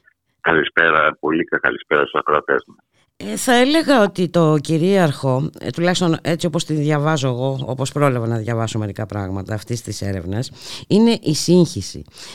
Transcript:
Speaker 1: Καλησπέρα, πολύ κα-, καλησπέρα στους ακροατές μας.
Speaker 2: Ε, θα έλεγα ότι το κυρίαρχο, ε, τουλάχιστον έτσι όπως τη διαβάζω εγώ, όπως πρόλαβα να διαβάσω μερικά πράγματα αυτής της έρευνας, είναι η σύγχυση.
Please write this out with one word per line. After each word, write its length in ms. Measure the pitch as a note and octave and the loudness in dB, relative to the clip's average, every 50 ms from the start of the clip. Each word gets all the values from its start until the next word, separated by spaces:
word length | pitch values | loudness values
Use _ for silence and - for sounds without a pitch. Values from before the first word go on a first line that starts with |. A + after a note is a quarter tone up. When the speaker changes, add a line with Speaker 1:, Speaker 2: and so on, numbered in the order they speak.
| _ _ _ _ _ _ _ _ | _ _ _ _ _ _ _ _
Speaker 1:
Καλησπέρα, 760 | - D#2+ E2 D#2 C#2+ - - E2+ E2 E2 D#2+ D#2 D2+ D#2 D2+ - | -2 0 2 2 0 0 0 2 2 4 4 4 2 0 0 -2
πολύ 240 | - D2+ D#2+ E2+ E2+ | -2 -2 0 0 0
κα-, 140 | - - D#2 | -2 -2 -2
καλησπέρα 420 | - B1+ A#1+ A#1+ - - D#2 D2 | -2 -2 -4 -4 -4 0 0 0
στους 200 | C#2+ - - D2+ | 0 0 -2 -4
ακροατές 440 | - - D2+ D2 - - C#2 B1 - | -2 0 0 0 0 0 -2 -2 -2
μας. 100 | - - _ _ _ _ _ _ _ _ | -6 -16 _ _ _ _ _ _ _ _
Speaker 2:
Ε, 200 | - F#3+ G3+ G#3+ | -14 -10 -8 -8
θα 180 | G3+ - C4+ A#3+ | -4 0 2 4
έλεγα 480 | A#3+ B3+ C#4 D4+ E4 D4+ - C#4+ A#3+ G3+ | 4 4 4 2 2 2 4 4 4 4
ότι 260 | G3 - - F#3 D#3+ | 2 2 0 -2 0
το 280 | - F3 E3 D3+ D#3 D3+ | 2 2 4 4 4 2
κυρίαρχο, 880 | C3+ - E3 D#3 E3+ F#3+ G3+ F#3+ F3 D3 C#3 - - C3+ B2+ C3 D3+ - - - | 0 0 0 0 2 2 4 4 4 2 0 0 -2 0 0 0 -2 -4 -6 -8
ε, 100 | - - | -10 -8
τουλάχιστον 460 | B2 - E3+ F3 F3+ D#3+ F3+ E3 D#3+ - - | -4 -2 0 0 0 2 2 0 0 0 -2
έτσι 240 | - E3+ D#3+ - | -4 -2 -2 -2
όπως 180 | E3+ D3+ E3+ - | -2 -2 -2 -4
τη 100 | - D#3 | -2 -2
διαβάζω 540 | D3+ C#3+ D3+ D#3 D3 D3 D#3 D#3+ C#3+ C3+ C3 | -2 0 0 0 0 2 0 0 0 0 -2
εγώ, 360 | B2 A#2+ C3 C3+ C3+ C3 C3 | -2 -2 -2 -2 -4 -4 -6
όπως 260 | - C3 C3 C3 C3 - | -6 -6 -4 -6 -4 -2
πρόλαβα 340 | C#3+ D3 C#3 B2+ B2 A2+ | 0 2 2 2 0 0
να 100 | A#2 A#2 | -2 -2
διαβάσω 420 | A2+ G#2+ A#2 A#2 A2+ A2+ A2 - A2 | -2 -2 -2 -2 -2 -2 -2 -2 -4
μερικά 280 | G#2+ G2+ F#2+ - A2 | -4 -4 -6 -6 -8
πράγματα 480 | G2 G2+ G#2 G2 F#2 F#2+ G2 F#2+ G#2+ A2 | -6 -6 -6 -6 -4 -6 -6 -6 -6 -8
αυτής 280 | G#2 - - A#2+ A#2 - | -8 -6 -6 -8 -8 -8
της 200 | - G#2 - G2 | -8 -10 -8 -6
έρευνας, 480 | G2 G2 F#2+ E2 F2+ G2 A2 B2 - - - - - - - - - | -6 -4 -4 -6 -6 -6 -6 -6 -8 -10 -18 -18 -16 -16 -12 -2 2
είναι 300 | - G#3 A3+ A#3 A3+ - - | 4 4 6 4 2 2 0
η 120 | - D#3 | -2 -2
σύγχυση. 680 | - - - F3 F3+ E3+ - - G2+ F#2 - - D2 D2 - - - - - - | 0 2 4 4 6 4 4 0 -4 -8 -8 -10 -14 -16 -16 -18 -20 -20 -20 -18